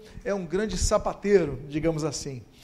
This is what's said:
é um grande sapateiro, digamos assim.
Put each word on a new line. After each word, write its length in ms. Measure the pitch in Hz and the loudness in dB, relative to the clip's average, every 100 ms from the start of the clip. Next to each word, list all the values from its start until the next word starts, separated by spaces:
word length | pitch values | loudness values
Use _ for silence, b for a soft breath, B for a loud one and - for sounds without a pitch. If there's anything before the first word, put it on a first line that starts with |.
| B B - | B B -4
é 80 | |
um 100 | 196 | -4
grande 320 | 170 180 214 180 | -2 -2 -2 -2
sapateiro, 840 | - 208 208 170 202 202 151 127 147 | 2 2 0 -2 4 6 4 -2 -6
digamos 340 | 147 160 156 | -2 0 0
assim. 380 | 151 - 143 131 101 B | -2 -4 -8 -10 -14 B